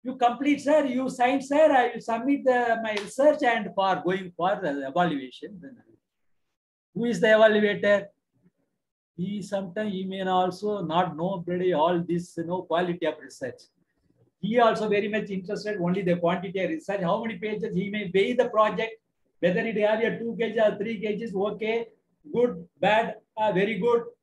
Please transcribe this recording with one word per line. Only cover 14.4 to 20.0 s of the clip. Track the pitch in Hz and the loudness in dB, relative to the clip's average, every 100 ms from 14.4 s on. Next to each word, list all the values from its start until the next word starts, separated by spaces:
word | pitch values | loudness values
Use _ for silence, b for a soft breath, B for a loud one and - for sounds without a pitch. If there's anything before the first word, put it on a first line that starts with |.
| 196 240 | -2 4
also | 226 202 214 | 4 2 0
very | 208 208 | 0 0
much | 214 180 | -4 -4
interested | 190 190 202 208 196 | -8 -6 -6 -6 -2
only | 175 190 | 0 0
the | 175 170 | 0 2
quantity | 170 170 190 190 | 2 0 -4 -4
of | 175 | -4
research, | 160 - 196 | -4 -6 -4
how | 175 214 | 0 -2
many | 226 185 | -4 -8
pages | 214 214 214 175 | -6 -6 -4 -4
he | 202 | -4
may | 208 196 | -4 -2
weigh | 190 233 | 0 2
the | 247 240 | 2 2
project, | 214 214 185 226 - _ _ _ _ | 4 2 2 -6 -8 _ _ _ _
whether | 180 196 | 0 2
it | 220 214 | -2 0
have | 208 | 2
a | 220 | 2